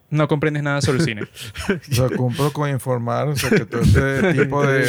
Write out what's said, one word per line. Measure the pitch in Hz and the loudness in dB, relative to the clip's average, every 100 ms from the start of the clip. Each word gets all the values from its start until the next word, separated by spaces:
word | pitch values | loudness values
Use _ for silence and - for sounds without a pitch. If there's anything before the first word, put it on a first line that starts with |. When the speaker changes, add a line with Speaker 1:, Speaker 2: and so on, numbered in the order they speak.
| - | -6
Speaker 1:
no | 151 151 | -2 0
comprendes | 151 156 147 | 0 0 -2
nada | 147 143 | -2 -2
sobre | 139 127 | 0 0
el | |
cine. | 160 107 | 0 -2
Speaker 2:
<laughs> | 98 - 117 - - 180 - | -10 -12 -16 -12 -4 -4 -2
Speaker 3:
O | |
sea, | 120 127 | 0 0
cumplo | - 127 120 147 | 0 -2 0 -2
con | 147 147 | 0 -4
informar, | 135 131 123 117 123 135 | -4 -4 -4 -2 -2 -2
o | 135 | -2
sea, | - | 2
que | 202 120 | 0 0
todo | 117 | 2
este | - 139 139 135 190 | 4 4 4 2 2
Speaker 1:
<laughs> | 135 | 2
Speaker 3:
tipo | 139 143 139 | 0 2 2
de | 135 | 2